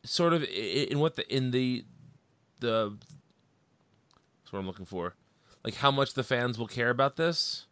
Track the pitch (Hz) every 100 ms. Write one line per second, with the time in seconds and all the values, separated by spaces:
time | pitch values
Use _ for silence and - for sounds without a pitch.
0 | - - 170 165 147 90 107 113 139 143
1 | 160 - - 131 127 127 127 120 - -
2 | - - _ _ _ _ 120 113 107 104
3 | - 147 _ _ _ _ _ _ _ _
4 | _ _ _ _ - 101 95 92 92 92
5 | 87 - _ _ _ - 113 - 139 139
6 | 135 - 120 123 123 113 113 123 120 120
7 | 139 - 165 160 - - -